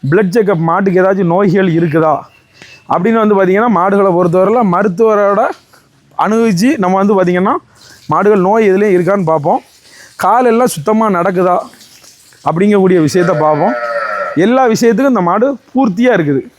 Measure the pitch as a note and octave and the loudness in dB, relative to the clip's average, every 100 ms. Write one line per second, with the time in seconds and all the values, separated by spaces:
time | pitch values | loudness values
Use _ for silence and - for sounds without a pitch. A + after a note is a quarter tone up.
0 | C#3 E3+ G3 F3+ G3+ F#3 E3 E3+ G3 F3+ | 0 0 0 0 0 0 0 0 0 0
1 | F#3+ G3 F3+ F3 G3+ F#3+ F#3+ E3 E3+ D#3 | 0 0 0 0 2 0 0 0 0 0
2 | D#3+ C#3 - _ _ _ - - _ D#3 | 0 -2 -6 _ _ _ -20 -20 _ -2
3 | F#3+ A3+ G#3+ G3+ F#3 F#3+ A#3+ F#3+ F#3 G3+ | 0 0 2 2 2 0 0 0 0 0
4 | G3 F3 F3+ F3+ F#3+ A#3 G#3+ F3 G#3 F3 | 0 2 0 0 0 0 0 0 -2 0
5 | A3+ G#3 G3+ G3+ C4+ - _ _ _ _ | 0 2 0 0 -2 -6 _ _ _ _
6 | _ - E3 A3 A3+ F3+ A#3 D4+ F#3 F#3+ | _ -4 -2 0 0 2 0 0 0 0
7 | G3+ G3+ F3+ F3+ F#3+ E4+ _ _ - - | 0 0 0 0 0 -2 _ _ -20 -20
8 | - D3+ G3 G#3 F3+ A3 A3 F#3+ G#3 F3+ | -6 -2 2 2 2 2 2 2 2 0
9 | F3 G3+ E3+ D#3+ D3 A3 - _ _ - | 0 -2 0 -2 -2 -4 -6 _ _ -20
10 | - - F3+ A3+ B3 A#3 B3 - C#3+ A3 | -20 -4 0 2 2 2 0 -2 -2 0
11 | A3 F#3 F3+ F3+ F3+ F3 - - - - | 0 0 -2 0 0 -2 -4 -18 -20 -20
12 | - - - - - D#3+ G3+ G#3 F#3+ F#3 | -20 -20 -20 -10 -6 -2 0 2 2 2
13 | D#3 F3+ F3 E3 D#3 D3+ F3+ C#4 - - | 0 0 0 0 0 0 -2 -4 -6 -6
14 | - - - - F#3+ B3+ C4 A3 A#3 A3 | -6 -8 -6 -2 0 2 0 2 0 2
15 | C#4 A#3+ F3 F#3+ B3+ C4+ _ B3+ C4 F3+ | 0 0 0 0 -2 -4 _ -2 -2 0
16 | B3 G#3+ D3+ C#3 B2 | 0 0 0 -2 -6